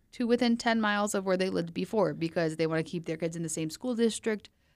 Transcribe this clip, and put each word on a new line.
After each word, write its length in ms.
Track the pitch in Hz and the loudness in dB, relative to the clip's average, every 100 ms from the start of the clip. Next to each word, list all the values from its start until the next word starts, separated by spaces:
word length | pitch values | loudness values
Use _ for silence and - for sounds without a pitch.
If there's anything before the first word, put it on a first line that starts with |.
| _ | _
to 140 | - 233 | -4 2
within 280 | 240 240 233 | 4 4 2
ten 220 | 240 226 | 2 2
miles 360 | 208 208 208 202 | 2 0 0 0
of 100 | 190 | 2
where 120 | 185 | 2
they 120 | 190 | 2
lived 240 | 180 170 | 0 -2
before 400 | 170 185 220 160 | -4 -2 2 2
because 420 | 147 165 180 160 156 | 0 -2 0 0 0
they 100 | 160 | 0
wanna 160 | 160 | 0
keep 220 | 160 175 165 | -2 -6 -6
their 120 | 160 | -4
kids 180 | 165 170 | -4 -4
in 60 | |
the 60 | 165 | -6
same 200 | 175 160 | -4 -4
school 240 | - 254 226 | -4 -4 2
district. 540 | 226 - 226 208 - _ _ | 2 2 -4 -4 -8 _ _